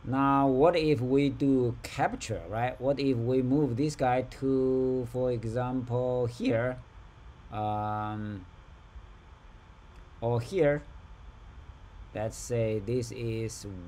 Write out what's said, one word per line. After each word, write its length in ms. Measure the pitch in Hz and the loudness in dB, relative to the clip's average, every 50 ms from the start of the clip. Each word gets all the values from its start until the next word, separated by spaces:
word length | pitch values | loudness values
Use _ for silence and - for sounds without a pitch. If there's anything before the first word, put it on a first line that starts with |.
| - | -4
Now, 440 | 113 127 135 139 139 139 139 139 | -2 0 2 4 4 6 6 6
what 280 | 135 131 127 147 175 175 | 4 6 6 6 6 6
if 260 | 170 156 156 147 113 | 4 4 4 2 2
we 280 | 123 127 135 139 143 139 | 2 2 4 4 4 2
do 460 | 127 - 143 139 135 131 123 120 120 120 - | 2 2 2 4 4 4 4 2 0 -4 -10
capture, 580 | - - 131 151 190 240 254 - - 107 87 82 85 | -10 -2 0 0 0 -2 -4 -6 -6 -6 -6 -6 -6
right? 300 | 104 113 120 127 127 - | -4 -2 -2 -2 -2 -2
What 200 | 123 135 143 131 | 0 0 0 2
if 180 | 139 135 131 | 2 2 2
we 240 | 117 113 120 131 131 | 2 2 2 2 2
move 340 | 131 127 135 151 151 127 117 | 4 4 4 4 4 2 2
this 200 | 113 147 156 151 | 0 0 -2 0
guy 280 | - 139 123 123 127 127 - - - | 0 2 2 2 2 0 -4 -8 -4
to, 680 | 135 135 135 131 131 131 131 131 131 131 127 127 123 120 | 0 0 2 2 2 2 2 2 2 2 0 0 -2 -4
for 200 | 123 127 127 127 | -2 0 0 0
example, 960 | 123 117 110 113 113 123 123 127 127 131 123 120 120 123 127 127 123 123 123 | 0 -2 -4 -4 -2 -2 -2 -2 -2 -4 -2 -2 -2 0 0 0 0 0 0
here, 520 | 117 120 - - 262 117 113 120 127 127 123 - - - - - - - - - - - - - - | -2 -2 -2 0 0 2 2 0 0 -4 -6 -12 -18 -20 -20 -20 -20 -20 -20 -20 -20 -20 -20 -16 -10
um, 960 | - 107 107 107 107 107 107 107 107 107 107 107 107 107 107 104 104 95 92 90 - - - - - - - - - - - - - - - - - - - - - - - - - - - - - - - - - - | -6 -2 -2 0 0 0 -2 -2 -2 -2 -4 -4 -4 -6 -6 -6 -8 -10 -12 -14 -20 -20 -20 -20 -20 -20 -20 -18 -18 -18 -18 -16 -20 -20 -20 -20 -20 -20 -20 -20 -20 -20 -20 -20 -20 -20 -20 -20 -20 -20 -20 -20 -12 -4
or 180 | 117 117 120 117 | 0 0 0 0
here? 440 | 120 - 190 185 151 143 143 147 - - - - - - - - - - - - - - - - - - - - - - - - - - - | 0 0 2 4 4 4 4 2 -4 -10 -18 -18 -18 -18 -18 -18 -18 -18 -18 -18 -20 -18 -18 -18 -18 -18 -18 -18 -20 -18 -18 -18 -18 -10 -6
Let's 220 | 107 107 113 - | -4 -4 -4 -4
say 440 | - - - 120 117 113 110 110 110 98 | -8 -6 -2 0 2 2 2 0 0 -2
this 260 | 107 123 127 120 117 | 0 -2 -2 -2 -4
is 560 | 113 - 117 113 113 113 113 113 - - - 101 95 90 87 | -6 -6 -4 -4 -2 -2 -4 -6 -6 -8 -10 -10 -10 -10 -10